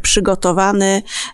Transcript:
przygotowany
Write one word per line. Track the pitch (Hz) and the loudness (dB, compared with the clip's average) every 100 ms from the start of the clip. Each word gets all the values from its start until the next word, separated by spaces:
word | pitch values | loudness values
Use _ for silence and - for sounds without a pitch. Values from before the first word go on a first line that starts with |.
przygotowany | - - 196 190 180 175 190 202 196 196 208 - - | 0 0 2 0 0 2 2 2 2 0 -2 -8 -8